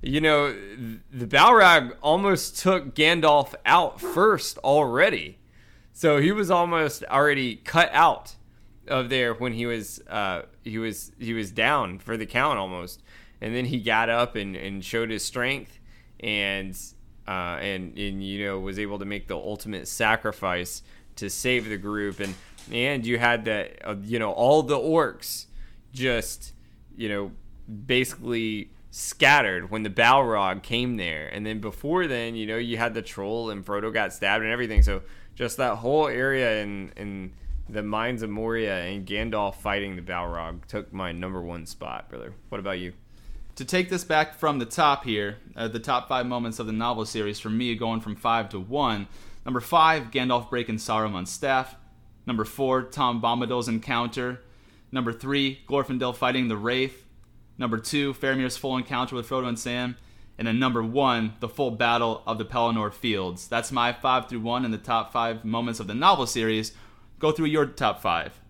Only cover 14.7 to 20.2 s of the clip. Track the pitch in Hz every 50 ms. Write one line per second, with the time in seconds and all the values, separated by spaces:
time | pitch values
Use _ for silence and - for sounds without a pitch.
14.7 | 98 98 92 - - 117 117 113 110 101 - - - 127 120 127 139 135 - -
15.7 | - - - - - - _ - - - - 113 104 104 101 98 98 98 95 95
16.7 | 92 - - - - - - - - - - - 95 92 90 87 87 71 80 101
17.7 | 98 92 92 85 - 71 101 101 98 98 98 95 98 101 104 101 98 95 95 98
18.7 | 95 101 107 101 101 101 98 98 104 101 - - 95 82 - - 107 101 - 107
19.7 | 104 90 67 - - - 113 107 110 113